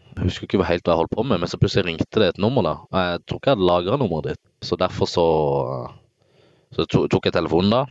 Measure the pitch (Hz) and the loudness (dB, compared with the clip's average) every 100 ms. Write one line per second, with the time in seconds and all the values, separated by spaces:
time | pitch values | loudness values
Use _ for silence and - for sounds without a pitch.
0 | _ - 92 - - 101 87 87 - 82 | _ -4 -4 -4 -2 0 2 0 2 0
1 | 82 - 127 95 85 - 101 107 87 82 | 0 -2 0 0 -2 0 2 2 -2 -4
2 | - 107 95 - 104 135 85 76 - 92 | -2 2 0 2 0 2 0 -4 -4 -2
3 | 90 85 - 90 - 113 90 87 90 139 | -2 -4 -6 -4 0 2 4 2 0 -2
4 | 113 80 78 76 _ _ - 87 90 - | -2 -2 -6 -10 _ _ -8 -2 -2 -2
5 | 95 - 82 78 73 69 64 67 123 - | -2 2 2 2 0 -2 -4 -6 -10 -16
6 | _ _ _ _ _ _ _ - 85 - | _ _ _ _ _ _ _ -6 0 0
7 | 78 95 95 90 82 80 98 117 139 | 2 2 2 0 2 2 4 2 -2